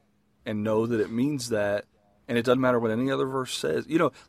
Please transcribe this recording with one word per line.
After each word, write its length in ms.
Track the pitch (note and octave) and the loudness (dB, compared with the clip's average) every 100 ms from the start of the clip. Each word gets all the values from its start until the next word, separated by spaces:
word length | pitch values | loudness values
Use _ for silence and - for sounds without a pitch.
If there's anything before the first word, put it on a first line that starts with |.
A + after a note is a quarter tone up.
| _ _ _ _ | _ _ _ _
and 200 | A#2+ G#2+ | -8 -4
know 220 | G#2+ A2 A#2 | 0 2 2
that 140 | A2+ | 0
it 100 | F#2+ | 0
means 400 | A2+ C#3 C#3+ A#2+ | 0 0 -2 -2
that, 340 | G#2+ G2+ G#2 - _ _ _ - | -2 0 -2 -6 _ _ _ -4
and 80 | A#2+ | 0
it 80 | |
doesn't 160 | A#2 B2+ | 2 4
matter 200 | B2+ A#2+ | 4 2
what 100 | A2+ | 2
any 200 | A2+ C3 | 0 0
other 160 | C3+ C3+ | -2 -2
verse 300 | C3 B2 - | -4 -6 -4
says." 300 | D3 D3 - | -2 -4 0
You 100 | D#3+ | 2
know, 140 | D3+ - | 0 -2